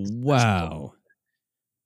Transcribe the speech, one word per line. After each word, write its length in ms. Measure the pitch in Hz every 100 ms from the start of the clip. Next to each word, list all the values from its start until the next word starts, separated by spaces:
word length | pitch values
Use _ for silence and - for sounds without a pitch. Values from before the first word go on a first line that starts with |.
| 101
wow. 840 | 113 131 135 117 95 82 80 67 - _ _ _ _ _ _ _ _